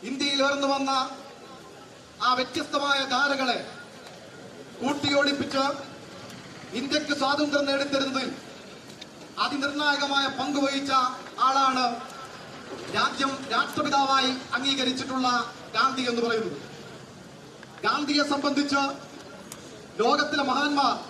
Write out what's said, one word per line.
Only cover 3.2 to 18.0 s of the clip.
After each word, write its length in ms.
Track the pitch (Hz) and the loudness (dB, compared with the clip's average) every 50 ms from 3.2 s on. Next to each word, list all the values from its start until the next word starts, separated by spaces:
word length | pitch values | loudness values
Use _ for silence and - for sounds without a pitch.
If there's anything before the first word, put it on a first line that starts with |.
| 277 285 285 269 262 254 233 196 - - - - - - - - - - - - - - - - - - - - - - - - 226 | 4 4 4 2 2 2 2 0 -2 -8 -12 -14 -16 -16 -16 -16 -16 -16 -16 -16 -18 -18 -16 -16 -16 -16 -14 -16 -16 -16 -10 -4 0
കൂട്ടിയോടിപ്പിച്ച് 800 | 262 294 285 - 285 277 285 285 285 285 277 - - - 269 269 277 277 - - - - - - - - - - - - - - - - - - - - | 0 0 2 2 4 4 6 6 4 4 0 -2 -2 0 2 2 2 0 -2 -6 -12 -14 -16 -16 -16 -16 -14 -14 -14 -14 -14 -16 -16 -16 -16 -14 -8 -6
ഇന്ത്യക്ക് 380 | 226 277 285 277 302 - - 294 285 | -4 -4 0 0 0 0 0 0 2
സ്വാതന്ത്ര്യം 480 | 262 269 277 294 302 285 277 285 285 | 2 2 4 4 2 4 4 2 4
നേടിത്തരുന്നതിൽ 680 | 277 277 269 277 277 277 269 269 269 254 247 254 202 - - - - - - - - - - - - - - - - - - - - - - | 4 2 2 2 2 2 2 2 2 0 -2 -2 -2 -6 -8 -12 -14 -16 -16 -16 -16 -16 -18 -16 -18 -16 -16 -16 -18 -16 -18 -18 -14 -4 -2
അതിനിർണായകമായ 840 | 208 240 277 285 269 285 285 294 302 294 285 277 285 277 277 277 277 262 247 - | -2 0 0 0 0 0 0 2 2 2 2 2 2 2 2 2 2 0 -2 -2
പങ്ക് 200 | 254 285 285 285 277 | -2 0 2 2 2
വഹിച്ച 260 | 277 277 277 277 277 269 262 254 254 254 - - - - - | 2 2 0 -2 2 4 4 4 4 0 -4 -10 -12 -2 2
ആളാണ് 560 | 247 262 269 277 269 262 262 254 254 240 240 240 - - - - - - - - - - - - - - - - - - - | 4 4 6 6 6 4 4 4 2 2 0 -2 -8 -10 -12 -12 -14 -14 -14 -14 -14 -14 -14 -14 -12 -12 -12 -10 -10 -4 0
രാജ്യം 340 | 214 247 - 247 - 269 277 269 254 262 - | 2 2 2 2 0 -2 -2 -2 -4 -4 -2
രാഷ്ട്രപിതാവായി 800 | 220 233 294 - - 302 302 294 277 277 277 269 269 269 254 254 262 - - - - | 2 2 2 2 0 0 0 4 4 4 4 6 6 4 4 4 0 -2 -4 -4 -4
അംഗീകരിച്ചിട്ടുള്ള 1000 | 262 262 277 277 277 262 - - - 262 269 262 262 254 247 247 285 285 - - - - - - | -2 0 0 0 2 2 0 0 -2 -2 -2 -2 2 2 4 4 2 0 -2 -6 -12 -14 -6 0
ഗാന്ധി 260 | 226 254 269 254 262 | 2 2 4 4 2
എന്ന് 200 | 254 240 233 233 | 0 0 2 2
പറയുന്നത്. 520 | 233 233 226 220 - 180 - - - - - - - - - - - - - - - - - - - - - - - - - - - | 2 2 2 2 0 0 -4 -8 -10 -12 -14 -14 -14 -16 -16 -16 -16 -16 -18 -18 -18 -18 -18 -18 -18 -18 -18 -18 -18 -18 -16 -2 0
ഗാന്ധിയെ 400 | 302 294 294 | 0 2 2